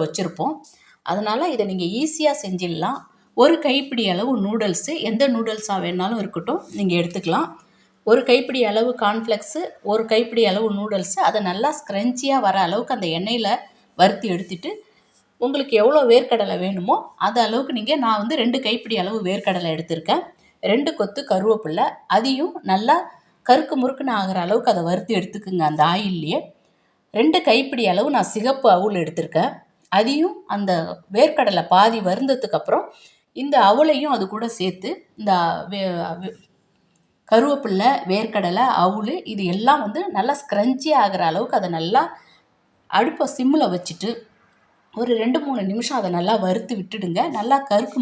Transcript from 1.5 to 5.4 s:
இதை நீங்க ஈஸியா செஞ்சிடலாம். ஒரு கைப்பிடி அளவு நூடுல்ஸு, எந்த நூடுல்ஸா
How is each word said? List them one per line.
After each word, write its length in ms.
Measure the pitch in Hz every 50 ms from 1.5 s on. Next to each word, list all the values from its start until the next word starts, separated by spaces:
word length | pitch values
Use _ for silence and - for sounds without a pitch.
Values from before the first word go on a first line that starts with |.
| 269
இதை 100 | 220 202 190
நீங்க 160 | 190 185 170 175 202 254 311
ஈஸியா 280 | 302 - - 302 294 277 - -
செஞ்சிடலாம். 540 | 190 185 175 180 175 160 156 170 220 277 - - _ _ _ _ _ - 226
ஒரு 160 | 254 311 330 320 302
கைப்பிடி 400 | 269 262 285 277 - 254 233 214 190 175
அளவு 180 | 180 226 269 254 208 190
நூடுல்ஸு, 480 | 202 226 220 214 196 170 - - 277 330 - - 226
எந்த 180 | 214 226 277 269 233
நூடுல்ஸா 420 | 226